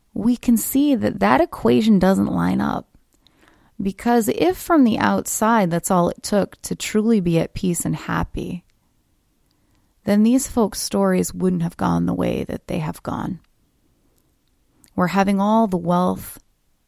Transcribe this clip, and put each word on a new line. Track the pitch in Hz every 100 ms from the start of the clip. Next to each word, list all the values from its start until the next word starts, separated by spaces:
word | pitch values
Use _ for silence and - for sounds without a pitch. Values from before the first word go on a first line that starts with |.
| _
we | - 220 240
can | - 226
see | - 269 294
that | 240 208 196
that | 196 294
equation | 339 - 226 247 220 196
doesn't | 185 196 202
line | 180 175 196
up. | 202 - - _ _ _ _ _ _ _ _ -
Because | 196 - 233 240 220
if | - 339 370
from | - 330
the | 240 220
outside | 202 196 - - 220 233 180
that's | 170 -
all | 185 175
it | -
took | - 202 - -
to | - 180
truly | - 214 220 220
be | 175 165
at | -
peace | - 185 170
and | 165 156
happy, | - 160 170 - 170 175 - _ _ _ _ _ _ _ _ _ _ _ _ _
then | 208 208
these | 220 262 -
folks' | 247 196 -
stories | - 202 196 185 180
wouldn't | 180 185 175
have | 170 -
gone | 180 170 175
the |
way | 175 175 -
that | - - -
they | 185
have | 160 -
gone. | - - - 175 _ _ _ _ _ _ _ _ _ _ _ _ _ _ _
Where | - 180
having | 190 196 196
all | 202 226 220
the | 180
wealth, | 170 175 180 185 - - _ _ _ _